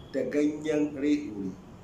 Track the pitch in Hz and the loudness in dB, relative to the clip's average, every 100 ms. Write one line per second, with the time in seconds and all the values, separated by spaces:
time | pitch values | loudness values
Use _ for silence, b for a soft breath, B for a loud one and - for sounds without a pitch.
0 | - 135 - 147 151 151 156 151 147 139 | -6 -2 0 4 2 2 0 2 2 2
1 | 147 147 110 104 95 - - - | 2 2 0 -4 -6 -6 -14 -18